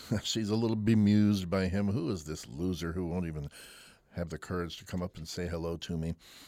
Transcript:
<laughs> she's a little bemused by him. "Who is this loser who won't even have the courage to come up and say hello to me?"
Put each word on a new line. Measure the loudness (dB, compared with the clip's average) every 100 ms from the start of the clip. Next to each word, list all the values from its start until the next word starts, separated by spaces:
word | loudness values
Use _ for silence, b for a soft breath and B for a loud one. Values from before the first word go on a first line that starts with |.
| -4
<laughs> | -4
she's | -2 -2 0
a | 0
little | 0 2
bemused | 4 6 8 8 6 4 2
by | 0 2
him. | 2 0
"Who | 0 -2
is | -4
this | -6 -8 -8
loser | -4 -2 -2 -4
who | -4 -2
won't | -2 -4
even | -6 -8 B B B B B _ -8
have | -6
the | -8
courage | -6 -4 -4 -8
to | -8
come | -6
up | -6 -8
and | -10
say | -6 -4
hello | -4 -4 -4
to | -4 -4
me?" | -4 -6 B B